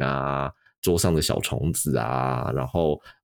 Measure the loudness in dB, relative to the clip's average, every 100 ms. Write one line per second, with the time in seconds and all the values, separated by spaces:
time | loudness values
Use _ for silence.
0 | -2 -2 -2 -2 -4 -8 _ _ 0 2
1 | 4 2 2 0 -2 -2 -2 -2 0 0
2 | 0 -2 -2 -2 -2 -2 -2 0 0 0
3 | -6 -20